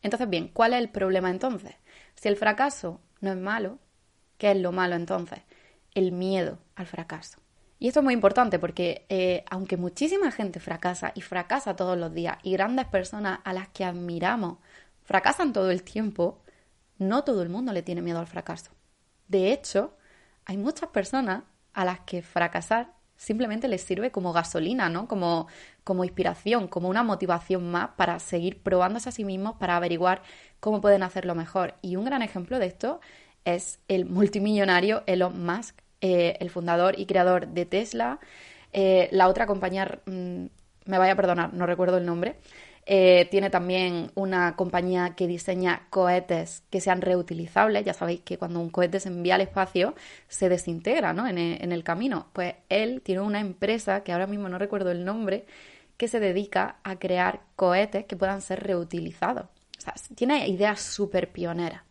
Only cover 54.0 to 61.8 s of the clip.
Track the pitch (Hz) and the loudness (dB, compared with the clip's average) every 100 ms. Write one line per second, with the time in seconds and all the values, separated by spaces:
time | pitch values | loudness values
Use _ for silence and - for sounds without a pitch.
54 | 196 175 196 208 196 180 202 208 185 175 | -2 -4 -2 -4 -6 -6 -4 -2 -2 -2
55 | 180 220 208 202 - - - - _ _ | -4 -4 -2 -4 -6 -20 -20 -20 _ _
56 | 233 233 202 185 202 185 190 - 202 185 | -2 0 0 0 0 -2 -2 -6 -12 -8
57 | 185 180 185 185 _ - 185 180 208 202 | -2 2 0 -2 _ 0 2 4 2 -2
58 | 202 185 190 196 - 190 196 180 170 170 | -6 -4 -2 -2 -6 -6 -2 -4 -2 -6
59 | 165 165 175 254 180 _ _ - - - | -8 -4 -4 -2 -8 _ _ -16 -14 -14
60 | - - 254 294 - 185 208 208 - - | -16 -4 0 2 0 2 2 0 -6 -4
61 | 202 190 - - 170 170 170 - | -2 0 -2 -4 -6 -2 -4 -6